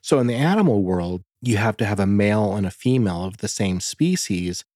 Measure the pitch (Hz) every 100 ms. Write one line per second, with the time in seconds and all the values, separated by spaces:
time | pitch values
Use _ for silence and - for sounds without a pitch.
0 | - 143 123 120 151 208 190 104 92 92
1 | 87 90 - _ 123 107 110 107 107 101
2 | 98 101 101 107 104 101 95 - 123 131
3 | 107 87 92 101 101 - 98 90 - -
4 | 160 185 - 92 90 90 -